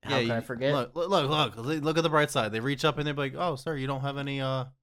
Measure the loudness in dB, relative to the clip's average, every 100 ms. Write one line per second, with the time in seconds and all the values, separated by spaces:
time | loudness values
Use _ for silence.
0 | 0 0 2 0 -2 -2 2 2 0 -4
1 | 0 2 2 2 0 -2 -4 -2 0 2
2 | 4 4 4 2 0 0 -2 2 2 2
3 | -2 -2 -4 -2 -2 -2 -4 -4 -2 -2
4 | -2 -4 -4 -2 0 -2 -4 -12